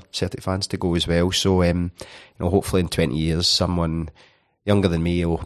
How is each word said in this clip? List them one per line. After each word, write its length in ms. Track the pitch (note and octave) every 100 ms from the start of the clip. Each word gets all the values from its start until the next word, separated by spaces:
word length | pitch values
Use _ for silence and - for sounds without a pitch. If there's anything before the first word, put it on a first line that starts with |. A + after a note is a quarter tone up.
| -
Celtic 320 | - F2 -
fans 240 | - F#2+ G2+
to 100 | F#2+
go 160 | F#2
as 140 | E2+ D#2+
well. 240 | E2+ F2
So, 320 | F2+ G2 F#2
um, 280 | F2 F2 F2 -
you 60 | - - - - F2
know, 40 |
hopefully 320 | G2 - F#2+
in 80 | E2+
twenty 280 | - D#2+ C#2+
years, 300 | D#2+ E2 F2
someone 600 | - F2+ F2 E2 E2 D#2+ - - _ _ _ G#2
younger 220 | G#2 F#2
than 140 | E2
me 240 | E2+ F2 E2+
will 120 | E2